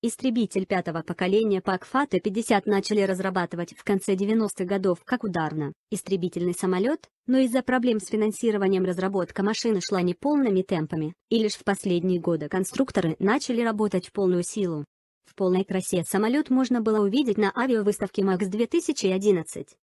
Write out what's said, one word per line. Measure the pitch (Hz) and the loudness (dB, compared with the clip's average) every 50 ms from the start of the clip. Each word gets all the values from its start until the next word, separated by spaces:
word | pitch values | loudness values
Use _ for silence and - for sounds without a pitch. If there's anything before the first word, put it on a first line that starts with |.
Истребитель | - 233 - - - 262 226 240 226 196 - 202 190 _ | -4 -4 -6 -2 -2 -2 0 0 0 0 -2 -4 -2 _
пятого | 202 180 175 - 156 165 | -2 -2 -2 -4 -6 -6
поколения | 160 - 131 - 185 180 190 214 226 214 196 185 | -6 -8 -6 -2 0 2 2 2 2 2 0 0
Пакфа | - - 190 185 - - - 262 294 | 0 -2 -4 -4 -4 -2 0 0 0
Т | 277 - 185 | 2 0 0
пятьдесят | - 214 190 214 226 - 233 202 - - | 0 0 -2 -2 0 2 2 2 4 2
начали | 208 196 190 - 214 214 | 0 0 2 0 2 2
разрабатывать | 196 190 190 180 190 190 185 185 175 170 - 170 175 170 - | 2 2 0 -2 -2 -2 0 -2 -2 -2 -4 -6 -8 -8 -10
в | - - | -14 -2
конце | - 202 190 - - 196 | 0 0 0 2 0 0
девяностых | 185 202 202 220 226 220 202 - - 190 175 | 0 2 2 2 2 2 0 -2 -4 -4 -2
годов | 196 202 185 196 175 - _ | -2 0 2 0 0 0 _
как | - 254 240 - | -4 -4 -4 -2
ударно-истребительный | 208 170 175 160 151 151 156 147 143 156 _ _ _ - 185 - - 190 190 170 180 - 175 175 180 175 | -4 -2 -2 -2 -2 -2 -4 -4 -6 -6 _ _ _ -8 -8 -4 -2 -2 -2 -2 -2 -4 -2 -2 -2 -2
самолет, | - - 185 185 180 196 247 302 - - _ _ _ _ | -2 0 0 0 2 2 0 0 -4 -6 _ _ _ _
но | - 254 262 | 0 2 4
из-за | 262 247 226 262 247 | 4 4 2 0 0
проблем | - 254 254 240 247 226 214 | 2 0 2 2 2 0 0
с | 196 - | -2 -2
финансированием | - 214 214 214 208 - - 233 208 208 196 190 196 185 185 | -2 0 0 0 0 0 0 0 0 2 2 2 2 2 2
разработка | 185 180 170 185 190 196 196 175 - - - | 0 0 -2 -2 -2 -2 -2 -4 -4 -4 -2
машины | 190 202 220 - - 233 220 190 | 0 0 0 0 0 0 0 0
шла | 170 - 208 185 175 | 0 0 0 0 2
неполными | 180 175 _ - 277 302 294 269 233 190 185 | 0 -2 _ 0 0 2 2 2 2 2 2
темпами, | 185 - 196 165 156 147 - 156 156 151 175 _ _ _ | 0 0 -2 -2 -2 -2 -4 -4 -4 -6 -8 _ _ _
и | - 233 | 0 0
лишь | 220 208 - | 2 0 -2
в | - - | -4 -2
последние | - 196 196 - 202 180 175 165 185 185 175 | -2 -2 -2 0 0 0 0 2 0 0 0
годы | 165 175 170 156 151 147 | 2 0 0 0 -2 -2
конструкторы | - 185 185 - - - 277 - - - 180 165 160 - | -2 -2 -2 -2 -2 -2 -2 0 0 0 0 0 -2 0
начали | - 196 226 - - - 247 226 | 0 0 0 0 0 -2 -2 0
работать | 233 233 226 208 214 208 196 185 175 | 0 -2 0 0 -2 0 0 -2 -4
в | - | -4
полную | _ - 196 185 180 175 175 | _ -2 0 2 2 0 -2
силу. | - - 214 202 175 165 151 147 _ _ _ _ _ _ _ _ | -4 -4 -4 -2 -2 -2 -4 -8 _ _ _ _ _ _ _ _
В | _ _ | _ _
полной | - 196 185 180 185 190 | -2 0 2 2 2 0
красе | - 196 185 185 - - 180 160 | 0 -2 -4 -2 -2 -2 -2 -2
самолет | - - 190 214 220 247 294 311 - | 0 -2 0 0 2 2 0 2 2
можно | 254 254 262 247 254 240 | 2 2 2 2 0 0
было | 214 220 220 214 | 2 2 2 2
увидеть | 208 196 190 269 302 247 202 208 | 2 2 2 2 2 2 2 2
на | 208 196 - | 2 0 0
авиавыставке | - 240 269 247 220 202 202 208 - 208 190 _ - 196 | 0 0 0 2 2 2 0 0 0 -4 -6 _ 0 0
макс | 196 185 175 208 | 2 2 0 0
две | 190 185 214 233 226 | -2 0 -2 -2 0
тысячи | - 339 320 - 294 - - 190 | 0 -2 0 0 -4 0 0 0
одиннадцать. | 185 190 196 208 196 170 156 - - - - _ - _ _ | 0 2 4 4 2 2 2 -6 -10 -12 -12 _ -18 _ _